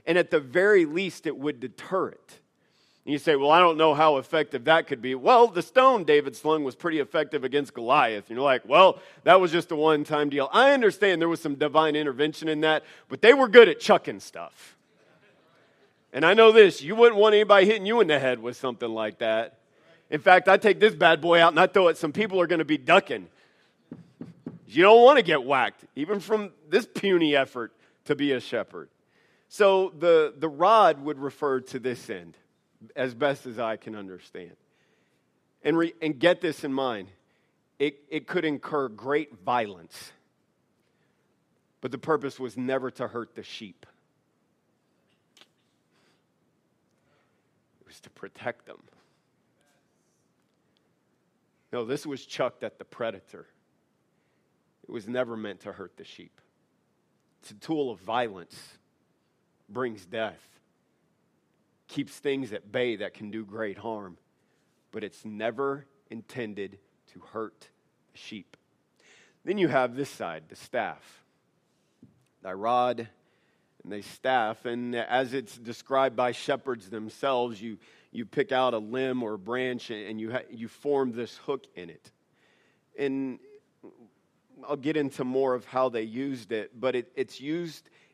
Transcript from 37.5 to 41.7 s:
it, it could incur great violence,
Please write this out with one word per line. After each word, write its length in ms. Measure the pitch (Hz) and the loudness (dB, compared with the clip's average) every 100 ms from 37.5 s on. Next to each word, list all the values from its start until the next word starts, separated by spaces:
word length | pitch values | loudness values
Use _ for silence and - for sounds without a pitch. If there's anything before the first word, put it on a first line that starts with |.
| _ _ - | _ _ -6
it, 220 | 147 147 - | -6 -6 -12
it 160 | 156 135 | -12 -6
could 180 | 180 | -4
incur 440 | 160 143 - 151 131 | -4 -6 -6 -6 -6
great 560 | 110 120 147 151 104 90 | -8 -4 -4 -6 -12 -4
violence, 640 | 123 110 90 82 - - _ _ _ _ _ _ _ _ _ _ _ _ _ _ _ _ | -2 -2 -8 -20 -20 -20 _ _ _ _ _ _ _ _ _ _ _ _ _ _ _ _